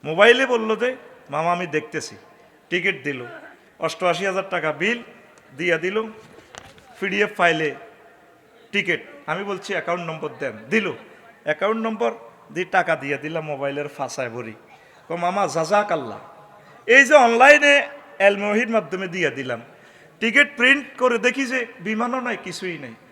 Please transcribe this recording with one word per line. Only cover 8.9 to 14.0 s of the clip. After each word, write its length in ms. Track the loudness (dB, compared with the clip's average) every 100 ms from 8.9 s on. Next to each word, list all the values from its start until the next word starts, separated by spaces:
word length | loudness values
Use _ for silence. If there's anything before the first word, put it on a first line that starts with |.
| -4 -6 -16 -8
আমি 180 | -6
বলছি, 300 | -6 -8 -4
"অ্যাকাউন্ট 360 | -6 -4 -6 -6
নম্বর 200 | -8 -10 -8
দেন।" 120 | -8 -8 -2
দিল, 220 | -2 -2 -8 -16 -20 -20 -10
অ্যাকাউন্ট 440 | -6 -2 -2 -2 -4
নম্বর 240 | -2 -4 -4 -18 -20 -12
দিয়ে 140 | -8 -2
টাকা 300 | -2 0 -2
দিয়ে 220 | -2 -6
দিলাম, 280 | -6 -8 -6
মোবাইলের 420 | -6 -4 -4 -8
ফাঁসায় 420 | -8